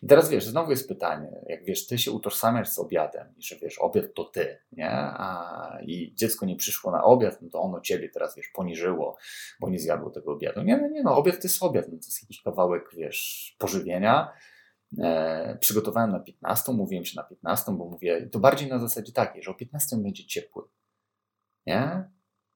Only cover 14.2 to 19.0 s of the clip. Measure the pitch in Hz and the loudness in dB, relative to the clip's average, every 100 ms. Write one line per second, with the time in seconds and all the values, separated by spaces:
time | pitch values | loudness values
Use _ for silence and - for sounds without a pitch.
14.2 | - - - - _ _ _ - 85 80 | 2 -6 -20 -20 _ _ _ -4 0 2
15.2 | 80 80 - - - 107 107 113 113 90 | 0 -2 -4 -6 -2 0 0 2 2 0
16.2 | - - 87 - - 113 95 92 85 80 | -6 -8 -2 -2 0 -2 -2 -4 -6 -10
17.2 | - 92 - 92 - 90 87 87 87 85 | -12 -8 -2 -2 -2 -4 -6 -4 0 0
18.2 | - 113 127 143 139 127 117 117 | -2 4 6 6 2 -2 -2 -4